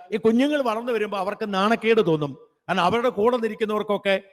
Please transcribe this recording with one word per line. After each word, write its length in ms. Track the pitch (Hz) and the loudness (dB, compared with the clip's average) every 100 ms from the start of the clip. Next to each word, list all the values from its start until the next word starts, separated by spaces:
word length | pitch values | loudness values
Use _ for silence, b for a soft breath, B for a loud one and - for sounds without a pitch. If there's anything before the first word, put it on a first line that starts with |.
| - | -8
ഈ 40 | 208 | -2
കുഞ്ഞുങ്ങൾ 460 | 220 233 277 294 | 2 4 2 2
വളർന്നു 300 | 247 214 240 | -2 -2 -2
വരുമ്പോ 260 | 226 208 202 | -4 -4 -4
അവർക്ക് 360 | 185 208 214 | -6 -6 -4
നാണക്കേട് 520 | 196 202 226 220 220 170 | 0 2 2 2 2 4
തോന്നും. 260 | 156 147 127 - _ - | 2 -2 -8 -20 _ -4
കാരണം 160 | 185 | 0
അവരുടെ 240 | 175 226 247 | 2 2 0
കൂടെ 280 | 202 226 247 | 0 0 0
നിൽക്കുന്നവർക്കൊക്കെ 880 | 220 214 214 214 208 202 202 196 196 | -2 -4 -4 -2 -2 -2 0 -2 -4